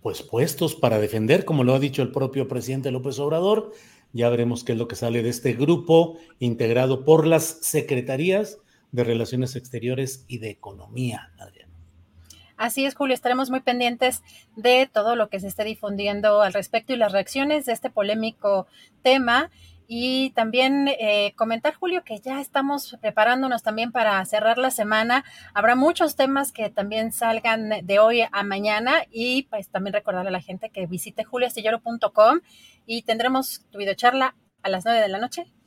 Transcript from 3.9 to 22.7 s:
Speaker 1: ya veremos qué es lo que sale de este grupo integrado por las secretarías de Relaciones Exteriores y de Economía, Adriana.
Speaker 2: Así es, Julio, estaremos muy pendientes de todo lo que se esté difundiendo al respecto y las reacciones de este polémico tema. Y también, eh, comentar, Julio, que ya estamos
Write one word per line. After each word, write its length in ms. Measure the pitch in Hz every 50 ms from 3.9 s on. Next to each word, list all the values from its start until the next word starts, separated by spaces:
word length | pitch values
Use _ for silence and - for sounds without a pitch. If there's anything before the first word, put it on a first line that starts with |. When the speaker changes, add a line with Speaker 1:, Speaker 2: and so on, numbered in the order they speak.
| - _ _ _ _
Speaker 1:
ya 160 | 117 117 120
veremos 360 | 120 120 120 117 123 120 -
qué 80 | - 120
es 60 | 113
lo 80 | 117
que 100 | 117 -
sale 260 | - - 117 117 120 113
de 80 | 117
este 240 | 120 - - 131 117
grupo 640 | 113 139 147 170 165 - - 165 165 170 165 165 - - - - _
integrado 680 | 127 123 117 117 127 113 117 123 127 131 135 127 135
por 220 | 143 156 160 151
las 180 | 160 165 156 160
secretarías 1120 | - - - - - - 156 139 - 143 123 123 127 135 135 156 180 190 202 214 202 - - _ _ _ _ _ _ -
de 120 | 120 123
Relaciones 520 | 117 120 113 113 110 - 123 127 123 123
Exteriores 680 | 123 - - - 117 113 123 127 127 135 127 - - - _
y 100 | 123 117
de 120 | 107 110
Economía, 840 | 101 _ - 101 98 - - 98 107 123 127 123 113 104 - - _ _
Adriana. 260 | 98 95 _ _ - - - - - _ _ _ _ _ _ _ - _ - - - _ _
Speaker 2:
Así 300 | - 220 233 - - 269
es, 80 | 277 269
Julio, 200 | - 285 269 254
estaremos 360 | 240 _ 240 247 254 269 254
muy 100 | 254 262
pendientes 600 | - - 247 247 240 240 240 240 262 254 247 - _ - - - - _ _
de 320 | - 214 247 247 254 262 269 _
todo 240 | 220 202 220 240
lo 120 | 240 220 202
que 120 | - 196
se 80 | 185 196
esté 160 | 190 - 214
difundiendo 760 | 214 220 - - 208 202 196 202 202 202 202 202 214 208 208
al 120 | 208 190 180
respecto 400 | 208 185 - - 226 220 - 262
y 40 |
las 160 | 240 233 208 185
reacciones 540 | 196 196 - - 269 269 285 302 302 277
de 60 | - 226
este 180 | 226 - 214
polémico 760 | - - 202 202 214 220 220 226 226 _ - 208 202 190 185 _ _ - - _ _ _ _
tema. 480 | 254 262 269 262 240 233 254 311 339 _ _ - - - - _
Y 440 | _ 233 233 240 254 254 262 269 262
también, 580 | - - 226 220 220 247 254 262 277 277 277 277
eh, 460 | 277 - 220 214 208 208 202 202 -
comentar, 380 | - 226 220 226 226 - 294 311
Julio, 300 | - - 359 359 359 -
que 140 | - 226 202
ya 200 | _ 254 262 269
estamos 560 | 277 - _ 285 269 277